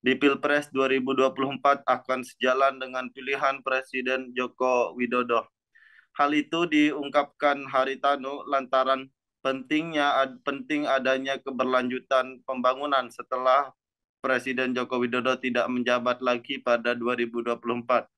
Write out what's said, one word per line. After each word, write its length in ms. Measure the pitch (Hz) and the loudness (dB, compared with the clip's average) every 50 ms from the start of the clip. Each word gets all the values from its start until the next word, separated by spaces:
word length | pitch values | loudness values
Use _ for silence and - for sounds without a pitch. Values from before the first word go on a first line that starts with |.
di 160 | - 123 131 | 2 0 0
Pilpres 480 | 127 147 143 139 135 - 143 147 147 143 - - | 4 4 2 2 2 0 0 0 0 -2 -2 -2
dua 160 | 131 135 131 | 0 2 2
ribu 240 | 135 135 127 131 139 | 2 0 0 0 2
dua 160 | 131 131 135 | 2 2 2
puluh 240 | 131 135 135 135 139 | 2 0 -4 -4 -4
empat 320 | - 131 143 139 139 - | 0 2 2 2 2 2
akan 400 | - 127 120 - - 131 127 123 | -2 -2 -2 0 -4 -4 -4 -4
sejalan 560 | - - _ 127 127 127 135 135 135 135 131 | -12 -8 _ 0 2 4 4 2 2 2 -2
dengan 320 | 131 127 127 127 127 123 123 | -12 -8 -8 -8 -8 -8 _
pilihan 480 | 131 131 131 139 143 147 135 135 135 | -12 -6 -6 -4 0 0 -2 -2 -2
Presiden 720 | 123 135 131 131 131 - - 131 127 127 131 131 131 123 123 | -2 -2 -2 -2 -2 -4 -6 -4 -2 -2 -2 -2 -4 -6 -4
Joko 640 | 123 127 120 _ _ 127 127 127 123 120 87 - | -4 -4 -4 _ _ 0 2 4 2 2 0 0
Widodo. 480 | 123 123 120 120 123 123 120 120 113 - _ _ _ _ _ _ _ _ _ _ - _ _ _ | -4 -4 0 0 0 0 2 0 -2 -2 _ _ _ _ _ _ _ _ _ _ -20 _ _ _
Hal 160 | - 143 143 151 | 0 0 2 2
itu 320 | 151 143 _ - 165 175 | 0 0 _ -2 -2 0
diungkapkan 1040 | 170 151 151 151 151 139 151 143 143 139 147 143 - _ _ 147 147 143 139 139 135 | 2 4 4 4 4 2 -2 -8 0 0 0 0 0 _ _ 0 0 0 0 -4 -2
Haritano 720 | 135 135 131 135 135 127 - 143 143 135 127 135 143 143 135 135 | 0 0 0 0 -2 0 2 0 0 0 -2 -8 -8 -8 -6 -2
lantaran 640 | 143 135 135 123 131 131 131 131 135 135 135 135 _ _ _ _ _ _ _ | -2 -2 0 2 0 2 2 2 0 0 -2 -12 _ _ _ _ _ _ _
pentingnya 800 | 135 131 135 127 - 151 151 160 170 160 151 143 143 123 127 135 | -2 -2 -2 -4 -2 -2 -2 -2 -2 -2 0 2 2 4 2 0
ad-, 160 | 131 127 120 | 0 -4 -8
penting 480 | _ 143 135 139 127 127 151 147 147 120 | _ -6 -6 -6 -6 -4 -4 -2 0 0
adanya 480 | 135 135 123 131 131 135 135 135 139 | 0 0 2 0 0 0 0 -4 -6
keberlanjutan 1040 | 135 _ 135 131 123 131 127 131 127 123 123 123 127 - _ 135 131 127 131 131 123 _ - | -6 _ -8 -2 -2 0 2 2 2 2 0 -4 -6 -2 _ 2 2 2 0 -8 -14 _ -8
pembangunan 640 | 131 127 123 127 131 131 143 147 139 131 123 117 - | -6 0 2 0 0 2 -2 0 0 0 0 -2 -10
setelah 560 | - 120 _ 131 127 127 127 127 139 143 131 _ _ _ _ _ _ _ _ _ _ - | -16 -10 _ -6 0 2 4 4 4 2 -2 _ _ _ _ _ _ _ _ _ _ -2
Presiden 480 | 127 131 123 120 135 127 123 131 127 127 | 0 0 0 0 -2 -2 -2 -2 0 0
Joko 240 | 127 123 117 127 | -2 -2 -2 -2
Widodo 400 | 123 123 123 120 127 120 127 131 | -2 0 0 0 0 0 0 -2
tidak 320 | 131 - 131 120 120 - - | 0 -2 -2 0 0 -2 0
menjabat 480 | 127 123 120 123 123 123 117 123 123 - 127 | -2 -2 0 2 0 2 2 0 -2 0 0
lagi 320 | 127 123 120 120 - 139 | -2 -2 -2 -4 -8 -10
pada 400 | 135 - 127 120 117 117 123 123 | -6 0 2 2 2 2 -2 -2
dua 160 | 120 117 120 123 | 0 0 -2 0
ribu 320 | 120 120 117 117 120 117 | 0 -2 -4 -4 -6 -2
dua 160 | 117 117 117 | -2 -4 -4
puluh 240 | 117 117 117 120 117 | -2 -4 -4 -4 0
empat. 240 | 117 127 117 - _ _ | 0 0 0 0 _ _